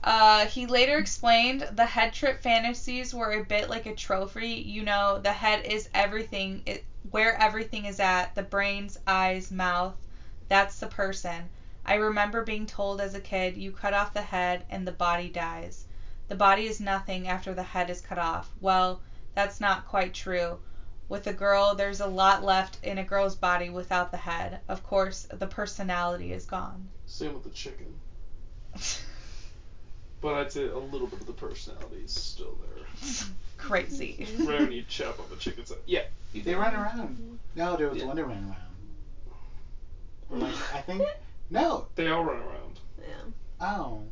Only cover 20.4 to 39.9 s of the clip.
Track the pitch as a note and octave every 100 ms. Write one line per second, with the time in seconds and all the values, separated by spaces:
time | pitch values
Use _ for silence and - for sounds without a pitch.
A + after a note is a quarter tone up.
20.4 | E3+ F3 - - - - - G3+ G3+ G3
21.4 | G3+ G3+ G3+ G3 G3 G3 G3+ F#3 F#3+ G3
22.4 | G3 F#3+ F#3+ - - F#3+ F#3 G3+ G3 F#3+
23.4 | F3+ F3+ F3 F3+ F3 F3+ F3+ F3+ - E3
24.4 | F3+ F3+ - F#3+ - G3 F#3+ - - F#3+
25.4 | F#3+ - G3+ - F#3+ F3 F3 F3 F3+ F#3
26.4 | - F#3 F#3+ F#3+ F#3+ - - - D#3 -
27.4 | - - - - - - - - - -
28.4 | - - - - - - - - - -
29.4 | - - - - - - - - D3 C#3+
30.4 | C#3 C#3+ C3 B2+ C3+ C3+ B2 - - -
31.4 | A2 - - - - F2 D#2+ - - -
32.4 | - - - - - - C4+ A#3+ G3+ F#3
33.4 | - - C#4+ F#3+ - C#4+ - - G#3+ A3+
34.4 | D#4 - D4 A#3+ - - B2+ - - F2
35.4 | - - - - - F3 - - - G#3
36.4 | E3+ F#3 A3 G#3+ G#3 A#3 A3+ B3 A3+ -
37.4 | - D#3+ F3 E3 D3 B2 C3 D#3 C3 G2+
38.4 | G2 G2 - - - - - - - -
39.4 | - - - - -